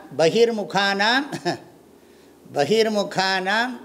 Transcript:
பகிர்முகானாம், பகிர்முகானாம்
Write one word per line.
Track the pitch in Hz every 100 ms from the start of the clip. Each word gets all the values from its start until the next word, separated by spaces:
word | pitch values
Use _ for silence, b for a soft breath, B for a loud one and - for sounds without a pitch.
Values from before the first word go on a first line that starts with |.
| - 127
பகிர்முகானாம், | 165 214 233 226 180 185 196 196 208 254 285 - 180 147 - - - - B B B B -
பகிர்முகானாம் | 143 143 220 220 214 185 - 190 190 185 214 247 240